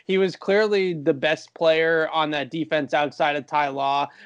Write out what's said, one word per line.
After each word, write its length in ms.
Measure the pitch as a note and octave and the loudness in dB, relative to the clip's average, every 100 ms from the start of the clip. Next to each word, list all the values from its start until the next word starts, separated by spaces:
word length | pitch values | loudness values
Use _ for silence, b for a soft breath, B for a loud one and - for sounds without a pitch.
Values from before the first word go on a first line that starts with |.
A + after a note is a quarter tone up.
| - | -2
He 120 | F#3+ | 0
was 180 | F#3+ - | 0 -2
clearly 580 | - G3+ G#3+ G3+ F#3 | 0 2 2 2 0
the 200 | E3 C#3+ | 0 0
best 400 | C#3 D3+ D#3 - | 0 0 -2 -6
player 560 | - D#3+ D#3+ E3 E3 D#3 | -2 2 4 2 2 0
on 220 | D#3+ D3+ | 0 -2
that 180 | D3 C3 | -2 -4
defense 460 | E3 D3+ D#3 C#3 D#3 | -6 -2 -2 0 0
outside 400 | D3 - D#3 D3 | 0 0 0 0
of 100 | - | -2
Ty 240 | D3+ C#3+ | -2 0
Law 380 | C#3 C#3 C#3 C#3 B | -2 -2 0 -2 B